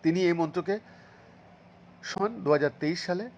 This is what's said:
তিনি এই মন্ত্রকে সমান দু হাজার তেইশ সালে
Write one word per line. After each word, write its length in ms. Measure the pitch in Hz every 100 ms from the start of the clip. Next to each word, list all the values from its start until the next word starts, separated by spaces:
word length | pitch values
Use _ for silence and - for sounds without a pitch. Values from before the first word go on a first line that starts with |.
তিনি 160 | 160 170 180
এই 40 |
মন্ত্রকে 460 | 170 165 175 175 202 - - - - - - - - - - - - -
সমান 220 | - 202 233
দু 60 | 135 147
হাজার 160 | 143 -
তেইশ 200 | 147 165 -
সালে 180 | 180 233